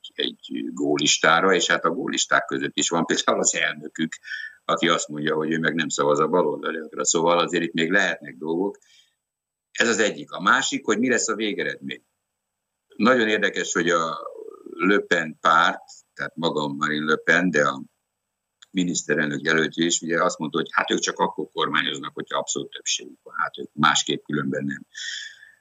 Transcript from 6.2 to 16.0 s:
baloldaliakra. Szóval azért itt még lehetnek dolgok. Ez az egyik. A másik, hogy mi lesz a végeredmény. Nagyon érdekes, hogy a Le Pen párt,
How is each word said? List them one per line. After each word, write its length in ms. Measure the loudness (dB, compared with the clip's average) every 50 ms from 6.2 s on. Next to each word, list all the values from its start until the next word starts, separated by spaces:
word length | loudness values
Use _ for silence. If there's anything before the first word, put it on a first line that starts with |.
| 2
baloldaliakra. 760 | 2 4 2 2 2 0 -2 -4 -6 -6 -6 -8 -6 -4 -2 0
Szóval 340 | 2 2 2 4 4 4 4
azért 240 | 2 2 0 0 -2
itt 100 | 0 0
még 180 | 0 0 2
lehetnek 440 | 2 2 2 0 -2 -4 -8 -14 -14
dolgok. 420 | -8 -6 -4 -2 -2 -2 -2 -4 -8 _ _ _ _ _ _ _ _ _ _ _ _ _ _ _ _ _ _
Ez 160 | -2 0 2
az 120 | 2 4 2
egyik. 320 | 2 2 0 -4 -10 -12
A 100 | -10 -2
másik, 440 | 2 2 4 4 2 0 -4 -2 0
hogy 140 | 0 0 2
mi 100 | 2 2
lesz 180 | 2 2 0
a 80 | -2 -2
végeredmény. 680 | -2 -2 -2 -2 -4 -4 -6 -6 -8 -10 -12 -12 -14 _ _ _ _ _ _ _ _ _ _ _ _ _ _ _ _ _ _ -4
Nagyon 320 | 2 4 4 4 4 4
érdekes, 460 | 2 2 2 2 0 0 -2 -4 -2 0
hogy 160 | 0 2 2
a 280 | 2 2 2 0 -4 -8 -10 -12 -14 -16 -16 -16 -18 -18 -18 -14
Le 300 | -6 0 2 4 4 4
Pen 380 | 2 2 0 0 0 -2 -4 0
párt, 420 | 2 4 6 6 6 4 2 -2 -8 -18 -20 -20